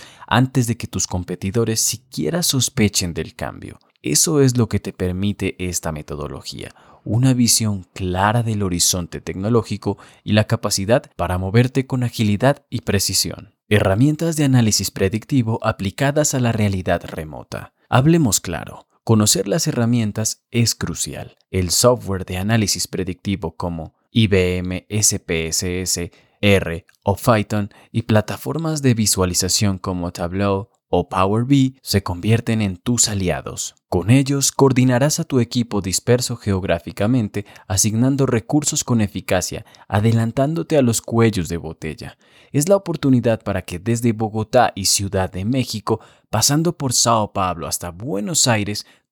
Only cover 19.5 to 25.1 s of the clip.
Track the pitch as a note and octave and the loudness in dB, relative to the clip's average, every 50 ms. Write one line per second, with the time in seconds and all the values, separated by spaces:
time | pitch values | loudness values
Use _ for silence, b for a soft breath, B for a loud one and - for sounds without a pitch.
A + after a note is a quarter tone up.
19.5 | F#3 E3 - D#3 - B2 A#2 A#2 B2 A#2 A2 G#2 - G#2+ G#2+ - - - _ _ | -2 -2 -2 -2 -2 0 2 2 2 2 0 -2 -2 -4 -4 -4 -6 -8 _ _
20.5 | - A#2 A#2 G#2+ - - - E2+ E2 - - D2+ C2+ - - - - _ _ _ | 0 0 2 2 0 -2 -4 -6 -6 -6 -6 -8 -8 -10 -12 -14 -18 _ _ _
21.5 | - F#2 F#2 E2+ - - - A#2+ B2+ A2 G#2 F#2+ G2 F#2 F#2 - F#2 F#2 F#2+ G#2+ | -2 -2 0 0 2 4 4 4 4 2 0 -6 -6 -6 -6 -6 -6 -4 -2 -2
22.5 | A#2 A2+ G#2 F#2 - F#2 - - - F#2 F#2 F#2 F2+ - - G2+ G2 E2+ E2 D#2+ | 0 0 0 -2 -2 -4 -6 -6 -6 -6 -6 -6 -6 -6 -6 -4 -4 -4 -4 -8
23.5 | - - F#2+ F2 E2+ D#2+ D#2 - - _ _ _ - A2+ A2 F#2 G2 F#2 F2+ F2+ | -8 -6 -6 -6 -6 -6 -10 -12 -16 _ _ _ 2 2 4 4 4 4 2 2
24.5 | F2+ F2+ F2+ F2+ F#2 F2+ - - G#2 G#2+ G#2 - | 0 -2 -4 -4 -6 -8 -6 -6 -2 0 0 0